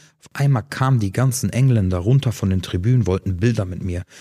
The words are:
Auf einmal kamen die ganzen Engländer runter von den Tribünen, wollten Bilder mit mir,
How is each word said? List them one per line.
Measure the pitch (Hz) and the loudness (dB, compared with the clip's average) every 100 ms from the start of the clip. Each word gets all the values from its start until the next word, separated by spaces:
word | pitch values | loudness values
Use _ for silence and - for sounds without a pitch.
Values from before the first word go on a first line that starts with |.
| _ _ | _ _
Auf | - | -12
einmal | - 143 127 | -2 0 0
kamen | - - 131 127 | -2 -2 2 2
die | 98 | 0
ganzen | 95 131 123 101 | 0 0 0 -2
Engländer | 117 131 117 92 90 | 2 2 4 2 0
runter | 95 135 135 | 2 2 2
von | - 101 | -2 0
den | 92 | 0
Tribünen, | - 92 101 127 90 | -2 -2 0 2 2
wollten | 95 - 87 | 0 -2 0
Bilder | 120 113 92 | 0 0 -4
mit | 87 | -6
mir, | 92 87 - - | -6 -6 -8 -18